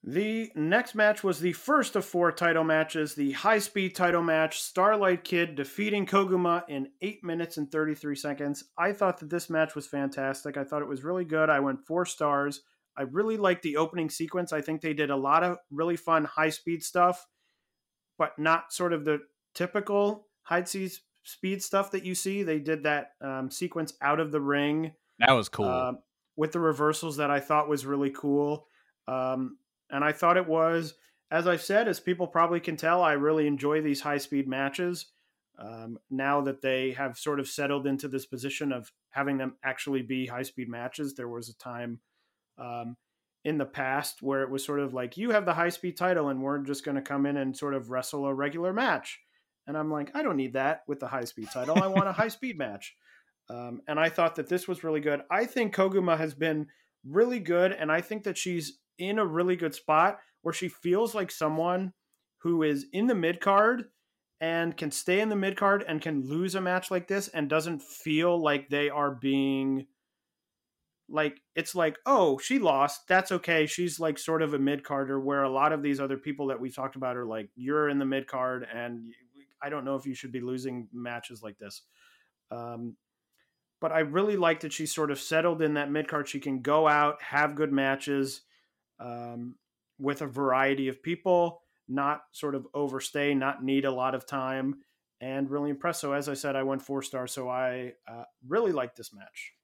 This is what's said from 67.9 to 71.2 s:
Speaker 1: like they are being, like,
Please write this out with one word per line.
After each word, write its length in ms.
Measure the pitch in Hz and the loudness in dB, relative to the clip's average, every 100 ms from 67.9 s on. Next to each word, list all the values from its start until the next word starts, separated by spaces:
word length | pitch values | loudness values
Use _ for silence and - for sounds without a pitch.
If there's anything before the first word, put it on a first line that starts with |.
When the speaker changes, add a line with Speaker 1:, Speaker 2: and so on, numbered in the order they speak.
| - - 156 175 175 | -12 -2 2 4 4
Speaker 1:
like 280 | 156 143 139 | 2 0 0
they 200 | 143 147 | -2 0
are 220 | 143 143 | 0 -2
being, 760 | 131 135 139 135 135 135 135 135 _ _ _ _ _ _ _ _ _ _ _ _ | 0 0 2 2 0 0 -2 -4 _ _ _ _ _ _ _ _ _ _ _ _
like, 320 | 151 | 0